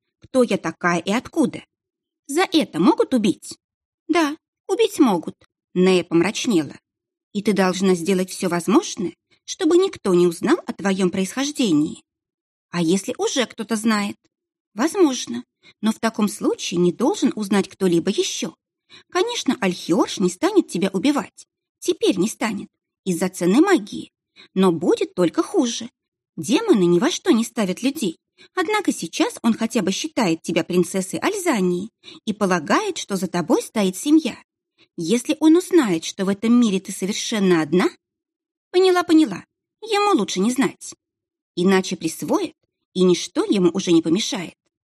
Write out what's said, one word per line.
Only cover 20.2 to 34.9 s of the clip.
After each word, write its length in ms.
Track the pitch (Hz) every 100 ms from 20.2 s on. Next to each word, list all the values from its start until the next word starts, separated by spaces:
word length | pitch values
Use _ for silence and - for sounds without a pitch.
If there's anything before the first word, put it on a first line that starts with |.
| 180
станет 380 | - 349 415 -
тебя 220 | 175 185
убивать. 540 | 190 247 285 - - - _ _ _
Теперь 380 | - 339 415 190
не 100 | 214
станет, 420 | - 226 202 - _ _ _
из-за 260 | - 170 185
ценной 320 | - 175 226
магии. 500 | 392 320 202 - - _ _ _ -
Но 180 | 185 190
будет 440 | 165 185 466 370 -
только 260 | 180 -
хуже. 480 | - 403 240 233 233 _ _ _ _ -
Демоны 500 | - 311 453 240 170
ни 140 | 175
во 100 | 269
что 220 | - -
не 120 | 233
ставят 380 | 233 - 190 180
людей. 360 | 262 277 196 - _ _ -
Однако 380 | - 381 427 330
сейчас 480 | - 170 - 466 -
он 140 | 233 220
хотя 260 | 226 240
бы 100 | 190
считает 520 | 190 311 - 202 165
тебя 200 | - 165
принцессой 560 | - 175 170 190 185 170
Альзании 680 | - 415 349 233 180 175 214 _ - - -
и 80 |
полагает, 640 | 202 196 180 143 277 415 -
что 160 | - 190
за 120 | 180
тобой 360 | 175 156 403
стоит 340 | - 226 196 185
семья. 400 | 294 311 233 - _ _ _ _ _